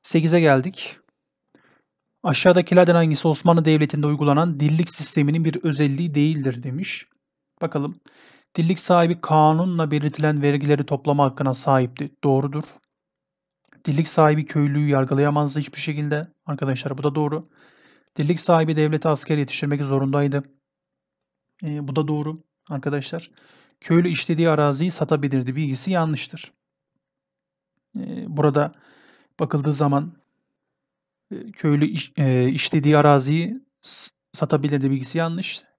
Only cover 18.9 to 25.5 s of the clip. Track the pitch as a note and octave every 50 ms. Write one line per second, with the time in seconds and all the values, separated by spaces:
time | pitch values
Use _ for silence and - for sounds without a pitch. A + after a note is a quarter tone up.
18.9 | D#3 D3+ - D#3+ D3+ C3+ - - D#3 D3+ C#3 C3 - - D#3 C#3+ D3 C#3 D3 C3+
19.9 | C#3 C3+ C#3 C3+ C#3 C#3+ C#3+ C#3+ C3+ C#3+ C#3 - _ _ _ _ _ _ _ _
20.9 | _ _ _ _ _ _ _ _ _ _ _ _ _ _ F#3+ D3+ D3 D3 D3 C#3
21.9 | C3 D#3 D#3 D3+ D3+ D3+ D3 D#3 D#3+ E3 _ _ _ _ _ - D#3 C3+ - D3
22.9 | C#3+ C#3+ C3+ - - E3 - - _ _ _ _ _ _ _ _ _ _ - -
23.9 | E3 E3+ F3 F3+ E3 - - - E3+ D3+ E3 E3 D#3 D3+ D3 D3 C#3 C3+ E3+ F3+
24.9 | D#3+ - D#3 - D#3+ D3 C#3+ C#3 C#3 C3 B2 B2+